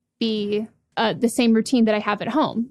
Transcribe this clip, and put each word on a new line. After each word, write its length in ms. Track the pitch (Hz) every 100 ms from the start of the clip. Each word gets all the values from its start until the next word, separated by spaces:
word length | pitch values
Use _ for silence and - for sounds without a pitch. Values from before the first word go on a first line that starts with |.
| _ _
be, 480 | 226 214 202 208 220 _ _ -
uh, 160 | 226
the 160 | 165 233
same 240 | - 240
routine 320 | 220 220 254 220
that 100 | 208
I 40 |
have 220 | 214 208
at 80 | 185
home. 360 | 262 277 - 233